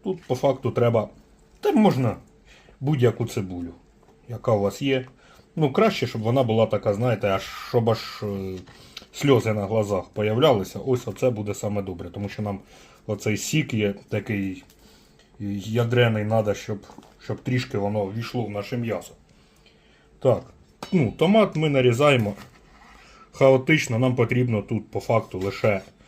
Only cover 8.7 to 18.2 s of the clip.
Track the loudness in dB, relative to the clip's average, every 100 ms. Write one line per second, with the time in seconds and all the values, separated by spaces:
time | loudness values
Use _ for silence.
8.7 | -20 -20 -20 -20 -4 4 4 4 -2 -2
9.7 | -2 0 -2 -4 -4 -2 2 4 4 0
10.7 | -8 -4 -4 -4 -2 -2 -2 -6 -6 -6
11.7 | -6 -6 -10 -12 -10 -10 -6 -6 -8 -12
12.7 | -20 -20 -20 -8 -4 -2 -2 -2 -2 0
13.7 | 0 0 -2 -6 -8 -4 -4 -4 -8 -16
14.7 | _ -20 _ _ _ _ _ -8 -8 -4
15.7 | -2 2 4 4 2 0 0 0 -2 -6
16.7 | -10 -10 -20 -20 _ -10 -8 -2 -2 -2
17.7 | -4 -2 -2 -4 -6